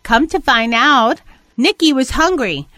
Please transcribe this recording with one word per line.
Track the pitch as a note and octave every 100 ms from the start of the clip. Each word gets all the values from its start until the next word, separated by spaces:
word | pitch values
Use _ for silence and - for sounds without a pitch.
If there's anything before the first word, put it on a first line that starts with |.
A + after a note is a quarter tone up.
come | - A#3 D#4
to | F#4+
find | C#4 A#3 A3+
out, | A#3 C#4 C#4 A3+ D#4 - - _ -
Nikki | D4+ G#4 D#4+
was | C4 C4
hungry. | C4+ E4 F4+ G#3+ C#3+ C#3